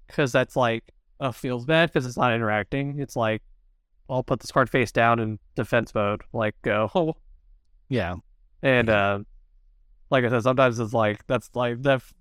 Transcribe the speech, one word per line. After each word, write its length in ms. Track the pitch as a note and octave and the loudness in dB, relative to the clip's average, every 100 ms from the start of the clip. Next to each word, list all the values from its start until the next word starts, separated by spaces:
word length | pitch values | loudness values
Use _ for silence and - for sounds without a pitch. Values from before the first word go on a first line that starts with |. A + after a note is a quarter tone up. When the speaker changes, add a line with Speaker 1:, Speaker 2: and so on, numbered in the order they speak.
| - | -10
Speaker 1:
'cause 240 | - C#3 | -2 0
that's, 240 | C3 B2+ C3+ | 2 0 0
like, 380 | A#2+ A#2 - _ _ _ | 0 -2 -8 _ _ _
uh, 120 | C#3 | -8
feels 320 | A#2 C3+ B2 B2 | -6 -6 -6 0
bad 260 | D#3+ E3 | 2 2
'cause 140 | D3+ B2 | 0 -4
it's 100 | A#2+ | -2
not 160 | B2+ | 0
interacting. 680 | A#2 A2+ G#2+ G2 C#3 C#3 C#3+ | 2 0 -2 -2 -4 -4 -6
It's 160 | C#3 B2+ | -8 -2
like, 260 | A2+ A2 - - _ _ _ _ - | -2 -2 -6 -20 _ _ _ _ -8
I'll 140 | C3 | -6
put 180 | - C3+ | -4 -6
this 120 | - | -2
card 180 | C3+ B2+ | 0 2
face 220 | C3+ A#2 | 2 0
down 260 | - A#2 A#2 | 2 2 2
in 220 | A2 G#2+ - - | -2 -6 -10 -8
defense 360 | A2+ A#2+ A2+ | -2 0 0
mode, 280 | A2+ G2+ G#2 - | -2 -2 -4 -8
like, 220 | A#2 G#2+ - | -4 -4 -4
go. 540 | A#2 G#2 G#2+ F#3+ D#3+ - | -2 -2 0 0 -2 -4
<laughs> 680 | - - _ - _ _ _ | -14 -20 _ -20 _ _ _
Speaker 2:
Yeah. 280 | B2+ F2 F2+ - _ _ _ | -4 -4 -6 -12 _ _ _
Speaker 1:
And, 260 | C#3 B2 A2+ | 0 2 4
Speaker 2:
Yeah. 260 | G#2 G2+ | 2 2
Speaker 1:
uh, 80 | G2+ G#2 - _ _ _ _ _ _ - | 0 -6 -20 _ _ _ _ _ _ -2
like 140 | C3+ | 0
I 40 | A#2+ | 2
said, 140 | B2 | 0
sometimes 360 | A#2 B2+ C3 A#2 | 0 2 2 2
it's 140 | A2 | -2
like, 340 | A#2 G#2+ G#2 - | 0 0 -2 -4
that's, 240 | B2+ - | -6 -4
like, 280 | A#2+ B2 A#2+ | -4 -4 -2
def-, 320 | C#3 C3 - _ | 0 0 -2 _